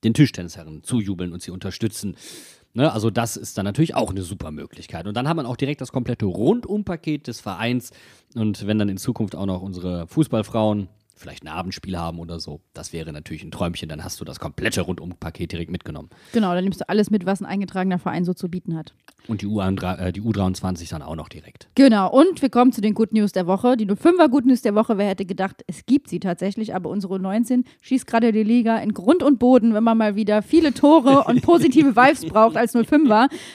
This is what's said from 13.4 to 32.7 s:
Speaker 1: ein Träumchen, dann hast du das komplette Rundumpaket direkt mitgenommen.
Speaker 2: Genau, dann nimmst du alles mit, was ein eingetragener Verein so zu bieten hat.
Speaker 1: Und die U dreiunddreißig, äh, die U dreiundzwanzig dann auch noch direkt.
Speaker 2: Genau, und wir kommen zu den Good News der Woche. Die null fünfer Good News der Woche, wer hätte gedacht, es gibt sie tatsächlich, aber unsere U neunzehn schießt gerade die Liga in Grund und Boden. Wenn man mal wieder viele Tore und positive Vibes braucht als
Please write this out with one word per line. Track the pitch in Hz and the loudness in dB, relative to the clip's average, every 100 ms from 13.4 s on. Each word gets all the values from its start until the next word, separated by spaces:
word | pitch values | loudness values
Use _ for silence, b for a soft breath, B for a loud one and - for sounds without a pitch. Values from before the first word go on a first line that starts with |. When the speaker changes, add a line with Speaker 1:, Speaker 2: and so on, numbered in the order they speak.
Speaker 1:
ein | 80 | -14
Träumchen, | - 87 87 80 | -6 -6 -6 -12
dann | 76 | -12
hast | - - | -12 -12
du | |
das | - - | -14 -12
komplette | - - - - | -12 -6 -4 -4
Rundumpaket | 87 87 85 90 82 - 82 | -4 -6 -10 -12 -12 -10 -10
direkt | 82 82 | -8 -8
mitgenommen. | 87 - 73 76 b b | -10 -10 -14 -16 b b
Speaker 2:
Genau, | 233 202 | -2 0
dann | 175 | -2
nimmst | 185 - | -4 -6
du | - | -4
alles | 208 208 | 0 0
mit, | 208 175 | 0 -2
was | 196 | -6
ein | - | -4
eingetragener | 196 190 190 185 180 | -6 -6 -4 -2 -2
Verein | - 170 | -4 -4
so | 175 | -4
zu | 180 180 | -4 -6
bieten | 175 - | -8 -8
hat. | 160 156 _ _ _ - | -8 -10 _ _ _ -8
Speaker 1:
Und | 107 | -6
die | 101 | -2
U | 107 | -2
dreiunddreißig, | 95 95 90 90 | 0 -2 -4 -4
äh, | 92 | -4
die | 90 | -4
U | 113 | -2
dreiundzwanzig | 101 95 92 92 90 85 | 0 0 -2 -6 -6 -8
dann | 80 | -12
auch | 69 | -10
noch | 80 78 | -12 -12
direkt. | 78 - _ _ - | -18 -20 _ _ 6
Speaker 2:
Genau, | 277 214 190 | 6 6 4
und | 262 339 359 | 4 4 4
wir | 269 | 0
kommen | 240 254 | 4 4
zu | 233 | 4
den | 208 | -2
Good | 208 220 | 0 0
News | 220 208 | 2 0
der | 190 175 | -2 -2
Woche. | 190 247 247 | 0 2 2
Die | 208 | 0
null | |
fünfer | 202 320 349 302 | 2 4 6 4
Good | 262 247 | 4 4
News | 247 | 2
der | 226 | 2
Woche, | 202 226 208 | 0 2 0
wer | 202 | 0
hätte | 190 | -2
gedacht, | 185 185 190 - - | -6 -4 -6 -6 -14
es | 170 - | -14 0
gibt | 269 - | 0 0
sie | 175 | -6
tatsächlich, | 190 175 190 202 214 | -4 -4 -4 -4 -6
aber | 185 170 | -6 -6
unsere | 202 185 | -6 -6
U | 190 | -6
neunzehn | 190 208 240 254 247 b | -2 -2 0 0 -2 b
schießt | - 262 - | -4 -4 0
gerade | 233 233 | 2 2
die | 214 | 2
Liga | 214 240 226 226 | 2 2 2 0
in | 202 | -2
Grund | - 180 349 | -2 2 2
und | 285 262 | 4 4
Boden. | 247 254 226 | 6 6 6
Wenn | 214 | 2
man | 226 226 | 2 2
mal | 214 202 | 2 0
wieder | 208 214 | 0 0
viele | 208 320 311 | 4 4 4
Tore | - 285 320 254 269 - | 4 6 8 8 4 4
und | 247 | 0
positive | - 339 320 254 277 | 4 4 6 4 4
Vibes | 226 262 294 160 | 6 6 4 0
braucht | 208 226 226 | 4 4 4
als | 233 | 0